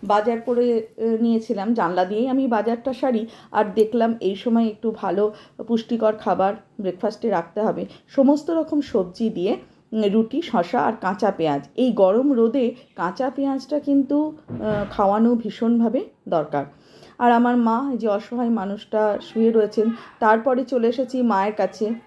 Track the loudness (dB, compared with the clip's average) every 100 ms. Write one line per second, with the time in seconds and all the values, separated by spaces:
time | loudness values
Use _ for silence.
0 | 2 0 2 -2 -2 0 2 0 -2 -6
1 | -2 0 2 2 0 -4 -2 0 0 0
2 | 0 0 0 0 2 0 0 -2 -4 -2
3 | 0 0 -2 -10 -6 -2 0 2 2 2
4 | 0 0 -4 -4 0 2 0 -2 -6 -4
5 | -4 0 0 -2 -20 _ -2 -2 0 0
6 | 0 0 -2 0 0 -2 _ _ -6 -4
7 | -6 -4 -2 -2 -4 -4 -2 -2 -6 -12
8 | _ 2 4 4 2 -2 0 -2 -2 -2
9 | -2 -4 -4 -2 -2 -4 -8 _ _ -2
10 | 2 2 0 -2 -2 -2 0 0 -2 -2
11 | -4 -2 -2 0 -2 -2 -4 -2 -2 4
12 | 4 4 2 2 2 2 -2 -4 -16 -6
13 | -6 -4 -6 -2 -4 -4 -4 -4 0 0
14 | 2 0 -2 -6 -14 -8 -4 -2 -4 0
15 | 2 4 4 2 -2 -4 0 2 2 0
16 | -4 _ -4 -2 -2 -4 -6 -12 _ -20
17 | -20 _ 4 4 4 2 2 0 -2 -2
18 | -2 -2 -4 -4 -2 -2 -2 -8 -4 -2
19 | 0 -2 -6 2 4 4 2 2 0 -2
20 | -10 -2 2 4 2 0 0 0 0 0
21 | -2 0 0 2 0 0 -4 -2 -6 -6